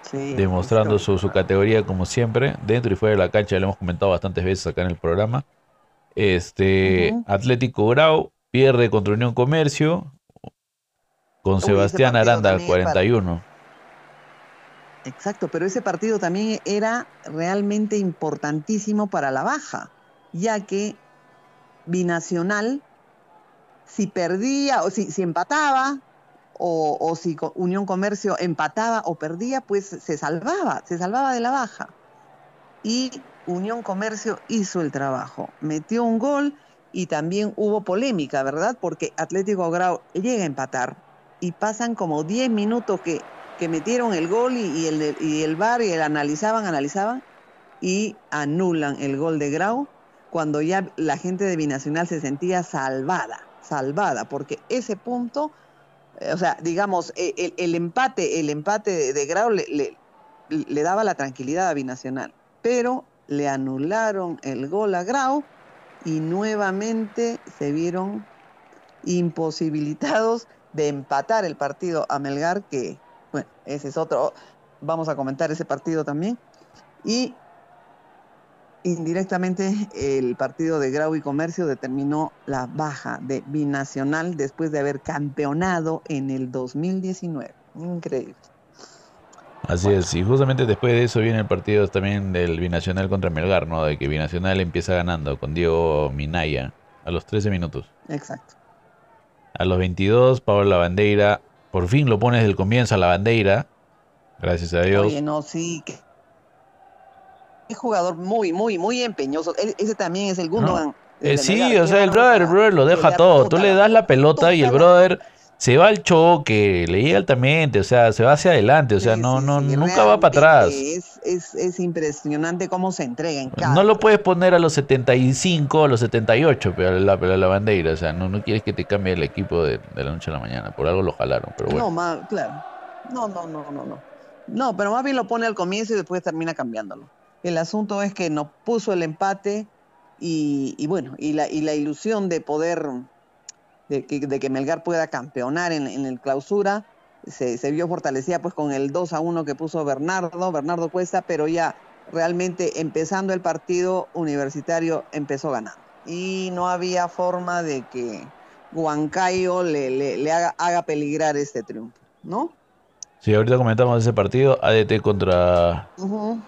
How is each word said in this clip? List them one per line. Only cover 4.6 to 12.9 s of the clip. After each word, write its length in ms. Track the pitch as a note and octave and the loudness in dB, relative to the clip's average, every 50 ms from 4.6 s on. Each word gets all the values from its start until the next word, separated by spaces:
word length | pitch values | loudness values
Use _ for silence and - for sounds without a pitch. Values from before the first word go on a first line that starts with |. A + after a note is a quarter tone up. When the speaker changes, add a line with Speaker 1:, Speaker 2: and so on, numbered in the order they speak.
| - | -4
Speaker 2:
acá 160 | E2+ D2 F#2 | -4 -4 -2
en 60 | F2+ | -2
el 100 | F#2 F2 | -2 -4
programa. 460 | - - - E2+ F#2+ G#2+ A2+ A#2+ C#3 C#3+ _ _ _ _ _ _ _ _ _ _ _ _ _ _ | -2 -2 -2 0 0 0 0 -2 -4 -6 _ _ _ _ _ _ _ _ _ _ _ _ _ _
Este, 960 | - G#2 G2 F#2 F2 E2+ - _ - F#2+ F#2+ F#2+ F#2+ F#2+ F#2+ F#2 F2+ F2 - A3 | 0 2 2 2 0 -2 -4 _ 2 2 4 4 4 4 4 4 4 2 2 0
Speaker 1:
Ujú. 100 | A#3+ A#3 | -2 -2
Speaker 2:
Atlético 600 | - G2 G2 B2 B2+ B2+ A#2 C3 B2 - - G#2 A2 | -2 -2 0 2 0 2 2 0 -2 0 0 2 4
Grau 420 | B2 C#3+ D#3 D#3+ D#3 D#3+ - - _ _ _ _ | 4 4 4 4 4 2 0 -4 _ _ _ _
pierde 400 | - B2 C3+ C3+ B2+ A#2+ A#2+ A2 | 2 4 6 6 6 6 4 4
contra 240 | G#2 A2 G2 G#2 G#2 | 4 2 2 2 0
Unión 200 | A2 B2 A#2+ A2+ | 0 0 -2 0
Comercio, 760 | B2 B2 C3+ D#3 D#3+ D#3 C#3+ - - D#3 D#3 E3+ F#3 - D3 - _ _ _ _ - - - _ _ _ _ _ _ _ _ _ _ _ _ _ _ _ _ _ _ _ | 0 2 2 2 2 2 0 2 2 0 0 0 -2 -6 -12 -20 _ _ _ _ -20 -20 -20 _ _ _ _ _ _ _ _ _ _ _ _ _ _ _ _ _ _ _
con 120 | F#2+ G2 | 2 2
Speaker 1:
Uy, 40 | F#2+ | 2
ese 80 | - | 4
Speaker 2:
Sebastián 460 | G2+ G2+ G2 G2+ G2 - - C3 B2+ A#2+ | 4 4 4 4 2 4 4 4 4 4
Speaker 1:
partido 180 | A#2 A2 A#2 | 4 4 4
Speaker 2:
Aranda, 180 | A#2 A2+ G#2 G2 | 4 4 4 4
Speaker 1:
también 140 | F#2+ F2+ E2+ | 4 2 2
es 60 | - | 2
para 120 | F2+ F#2 F#2 | 2 4 4
Speaker 2:
cuarenta 200 | E2+ | 4